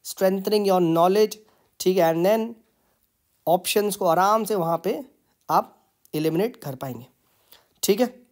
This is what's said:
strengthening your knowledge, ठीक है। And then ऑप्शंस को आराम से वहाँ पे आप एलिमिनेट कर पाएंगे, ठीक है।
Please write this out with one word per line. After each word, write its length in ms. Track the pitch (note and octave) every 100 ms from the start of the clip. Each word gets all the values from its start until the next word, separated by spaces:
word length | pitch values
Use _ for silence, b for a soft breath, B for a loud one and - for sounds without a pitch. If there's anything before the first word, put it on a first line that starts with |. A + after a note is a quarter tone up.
strengthening 600 | - - F#3+ G3 G3 G#3 G3
your 160 | F#3
knowledge, 540 | E3+ E3 F3 G3+ G#3+ - b b b _
ठीक 180 | F#3 F#3
है। 140 | E3
And 140 | E3 F3+
then 260 | A3+ A3+ A#3 _ _ _ _ _ _ _ _ -
ऑप्शंस 500 | F3+ - G#3+ G#3 G3
को 100 | F#3
आराम 380 | E3 F#3+ A3
से 100 | G#3+
वहाँ 260 | G#3 E3 E3
पे 160 | F#3 D4 C4 _ _ _ -
आप 260 | E3 G#3+ _ _ _ _
एलिमिनेट 420 | D#3 D#3+ D#3+ A3 -
कर 180 | D3
पाएंगे, 320 | B2+ C3+ A#2 B2 _ b b b b b b
ठीक 180 | - G#3
है। 140 | A#3+ - _